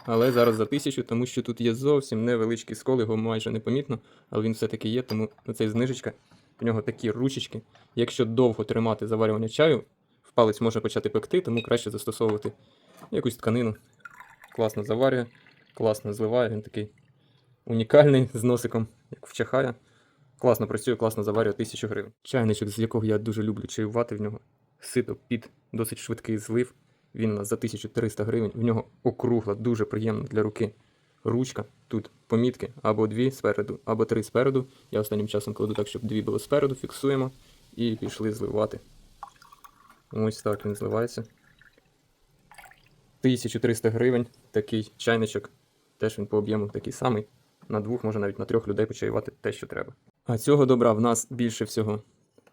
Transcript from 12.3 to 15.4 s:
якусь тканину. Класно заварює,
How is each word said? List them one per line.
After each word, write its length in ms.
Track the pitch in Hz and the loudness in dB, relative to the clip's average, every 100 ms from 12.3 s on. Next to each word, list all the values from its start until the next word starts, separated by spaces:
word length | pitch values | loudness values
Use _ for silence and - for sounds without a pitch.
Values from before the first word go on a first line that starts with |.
| 104 107 - _ _ _ - - | 0 -4 -8 _ _ _ -20 -8
якусь 260 | 196 131 - | -2 -2 -2
тканину. 380 | - 117 117 107 _ _ - - - - - - | 0 0 0 -4 _ _ -20 -20 -20 -20 -10 -2
Класно 280 | 110 - | 0 0
заварює, 420 | 104 110 135 131 120 - | -2 2 2 2 -2 -10